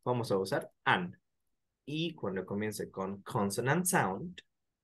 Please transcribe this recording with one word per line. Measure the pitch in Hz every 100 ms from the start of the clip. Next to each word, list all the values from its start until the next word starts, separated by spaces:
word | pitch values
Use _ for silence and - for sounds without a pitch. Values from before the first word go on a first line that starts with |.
vamos | 123 123 113
a | 95
usar | 95 143 - _
an. | 139 101 90 - _ _ _ _ _ _
Y | - 156 175
cuando | 160 101 95 92
comience | 101 107 104 90
con | 95 95 101
consonant | - 117 101 120 123 165 180
sound, | 170 101 101 175 - - _ _ _